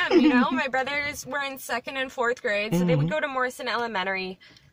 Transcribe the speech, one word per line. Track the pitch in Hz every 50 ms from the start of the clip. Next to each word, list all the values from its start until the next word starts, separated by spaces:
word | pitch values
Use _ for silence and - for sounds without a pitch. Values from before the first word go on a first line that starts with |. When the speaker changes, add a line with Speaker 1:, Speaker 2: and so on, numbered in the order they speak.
| 359 311
Speaker 1:
M, | 392 339
you | 247 302
know? | 254 247 254 311
My | 262 311 294 262
brothers | 233 262 262 269 285 294 285 294 285 - -
were | 247 269 285 277
in | 277 269 262
second | - - 254 233 - 302 269 269
and | 262 262
fourth | - 269 233 233 247 -
grade, | - 226 202 202 208 220 170
so | 175 180
they | 175 165
would | 143 147
Speaker 2:
Mm-hmm. | 170 302
Speaker 1:
go | 311
to | 302 294
Morrison | 269 262 247 254 247 - 277 240
Elementary | 208 233 240 226 220 190 180 190 190 185 190 185 190 - - - - - _ -